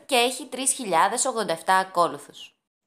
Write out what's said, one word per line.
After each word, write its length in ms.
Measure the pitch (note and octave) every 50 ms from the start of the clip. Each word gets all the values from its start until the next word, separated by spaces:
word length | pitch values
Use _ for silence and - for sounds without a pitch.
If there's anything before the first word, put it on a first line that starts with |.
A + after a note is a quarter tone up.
| _
και 80 | - C#4
έχει 320 | A#3+ A#3 B3 B3+ - D4
τρεις 260 | C4 - B3 C4+ C4
χιλιάδες 520 | - - B3 G3 - D#3+ F3+ G3+ G#3+ B3 -
ογδόντα 280 | C4+ A#3 A3+ G#3 F3
εφτά 240 | E3 E3 - - F#3
ακόλουθους. 760 | F#3+ F#3+ F#3 - F3 E3+ D3+ C#3+ C#3 - - - - - - _ _ _ _ _ _ _